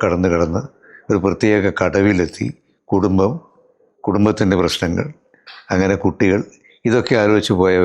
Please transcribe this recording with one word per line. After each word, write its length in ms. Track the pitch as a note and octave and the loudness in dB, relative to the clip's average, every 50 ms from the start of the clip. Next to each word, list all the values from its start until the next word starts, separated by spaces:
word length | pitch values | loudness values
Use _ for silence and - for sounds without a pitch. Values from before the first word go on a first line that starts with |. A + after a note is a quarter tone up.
| - | 0
കടന്ന് 260 | G2 F2 F2 F#2 F#2+ E2+ | 0 0 0 0 0 0
കടന്ന് 280 | E2+ E2+ D#2+ E2 G2 C3+ - - _ _ - - - - - | 0 0 -2 -2 -4 -8 -8 -14 _ _ -20 -20 -14 -6 -4
ഒരു 100 | A2 G2 E2+ | -2 0 0
പ്രത്യേക 480 | G2 F2+ - - G#2+ G#2+ G#2 F#2+ G2 E2+ - F#2+ | -2 -2 0 0 2 2 2 0 0 -2 -2 -2
കടവിലെത്തി, 640 | F2+ - G2 G2 G#2 G#2 F2+ F2+ D#2+ - - - - - _ _ _ _ _ _ - - | 0 0 2 2 2 2 0 0 -4 -4 -6 -8 -8 -8 _ _ _ _ _ _ -4 -2
കുടുംബം, 420 | G2 F#2+ G2+ F#2 F#2+ F#2+ G#2 C#3 E3+ - _ _ _ _ _ _ _ _ _ _ _ - | 0 0 0 2 2 0 0 -2 -4 -12 _ _ _ _ _ _ _ _ _ _ _ -6
കുടുംബത്തിൻ്റെ 540 | - G3 G#2 G#2 G#2+ - - - F#2+ F#2 F2+ F2 | -4 0 2 2 2 2 0 0 0 2 2 0
പ്രശ്നങ്ങൾ, 440 | E2+ - - - E2+ E2+ - - - D3+ _ _ _ _ _ _ - - - - - F#2+ | 0 -2 -2 -4 -4 -4 -4 -6 -8 -10 _ _ _ _ _ _ -20 -20 -20 -10 -4 -2
അങ്ങനെ 220 | F#2 F#2+ F#2+ G2+ F#2+ - | 0 0 0 0 0 -2
കുട്ടികൾ, 360 | G2 - - A2 F#2+ F#2 G#2 - - - - _ _ _ _ - A#2+ | -2 -2 0 0 0 2 0 -2 -6 -12 -20 _ _ _ _ -2 0
ഇതൊക്കെ 260 | A2+ B2 G#2+ - C#3 A2+ | 0 0 0 0 0 2
ആലോചിച്ച് 340 | G#2 G#2 G#2+ G#2 - - G#2+ F2+ | 2 2 2 2 2 0 0 2
പോയ 140 | F#2+ F#2+ F#2 F2+ F2+ | 2 2 2 4 4